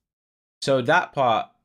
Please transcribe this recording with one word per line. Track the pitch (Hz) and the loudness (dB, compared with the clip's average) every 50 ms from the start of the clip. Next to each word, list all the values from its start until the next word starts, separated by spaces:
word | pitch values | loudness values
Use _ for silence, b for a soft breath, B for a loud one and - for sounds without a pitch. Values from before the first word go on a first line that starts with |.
| _ _ _ _ _ _ _ _ _ _ _ _ - | _ _ _ _ _ _ _ _ _ _ _ _ -4
so | 143 139 131 120 | -2 -2 0 0
that | 123 156 180 - - - | 2 0 0 0 -2 -4
part, | 147 135 120 110 104 - - _ _ _ | -2 0 0 0 0 -2 -6 _ _ _